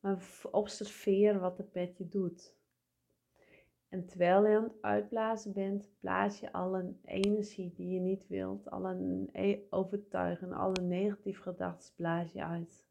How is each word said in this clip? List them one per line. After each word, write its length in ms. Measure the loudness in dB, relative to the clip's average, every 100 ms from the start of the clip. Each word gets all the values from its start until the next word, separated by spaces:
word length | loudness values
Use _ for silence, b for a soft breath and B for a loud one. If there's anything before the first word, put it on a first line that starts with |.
Maar 200 | 0 -2
v-, 240 | -4 -14
observeer 920 | -2 0 -2 -6 -10 -4 2 6 6 6
wat 200 | 0 -4
het 160 | -10
met 220 | -6 -6 -6
je 120 | -6
doet. 460 | -2 -2 -4 -20 _ _ _ _ _ _ _ _ b b b b _ _
En 180 | -8 -8
terwijl 400 | 2 6 8 8
je 100 | 6
aan 60 |
het 200 | 4 -2
uitblazen 720 | 2 2 2 -2 0 -2 -4
bent, 380 | -4 -2 -2 -6 _
blaas 400 | -2 2 2 -2
je 120 | -8
alle 420 | -4 -2 -2 -4 -8
energie 680 | -8 0 2 2 -2 -6 -10
die 160 | -8 -4
je 120 | -2
niet 260 | 0 -2 -4
wilt, 440 | -6 -4 -6 -8
alle 560 | -8 -6 -4 -2 -2 -4
e-, 280 | -2 0 0 -2
overtuigingen, 840 | -2 -2 -4 -4 -2 -2 -2 -6 -2
alle 260 | 0 0
negatieve 600 | 0 2 0 -2 -6 -8
gedachten 520 | -8 -4 -6 -6 -16 _
blaas 360 | -2 0 -2
je 120 | -6
uit. 420 | -6 -4 -8 -14 _